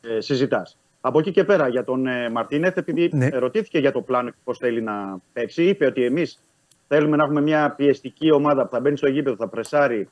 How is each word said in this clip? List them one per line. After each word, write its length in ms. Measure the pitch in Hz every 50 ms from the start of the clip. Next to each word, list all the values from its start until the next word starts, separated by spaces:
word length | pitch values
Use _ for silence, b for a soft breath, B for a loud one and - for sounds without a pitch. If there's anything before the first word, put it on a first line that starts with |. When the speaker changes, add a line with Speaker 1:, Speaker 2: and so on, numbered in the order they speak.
Speaker 1:
ε, 200 | _ 117 113 110
συζητάς. 580 | 104 - 143 127 131 135 - 110 90 - _ _ _ _ _ _
Από 180 | _ 131 123 151
εκεί 120 | 160 190
και 140 | 180 - 190
πέρα, 240 | 190 202 180 147 127
για 160 | 120 127 117
τον, 220 | - 127 131 131
ε, 240 | 131 127 123 120 117
Μαρτίνεθ, 460 | 113 117 113 - - 147 160 185 180
επειδή 340 | 185 156 - 165 151 170 170 160
Speaker 2:
Ναι. 140 | 147 127
Speaker 1:
ερωτήθηκε 520 | 135 143 131 120 127 - 214 214 - _ 165
για 140 | 135 139 131
το 80 | 131
πλάνο 300 | 104 - 127 123 123 120
και 60 | - _ _
πώς 140 | - 120 -
θέλει 240 | - 123 117 117 113
να 360 | 110 104 104 101 98 95 95 _ _ _
παίξει, 320 | - 120 107 - - 165
είπε 220 | 180 196 - 151
ότι 180 | 131 110 135 123
«εμείς 380 | 120 127 165 170 - - _ _ _ _ _ _ _ _ _ _ _
θέλουμε 280 | 143 151 151 151 151
να 80 | 147 151
έχουμε 160 | 143 151 147
μια 300 | 143 151 156 151 151 143 -
πιεστική 540 | - 143 143 131 - _ 131 - _ 151 160 156
ομάδα 320 | 143 143 147 147 135 127
που 60 | 95 -
θα 60 | 120
μπαίνει 160 | 123 143 147
στο 120 | 135 - 143
γήπεδο, 280 | 135 143 147 143 123
θα 120 | 98 113 101
πρεσάρει 600 | - 110 113 - - 147 143 135 120 110 98 -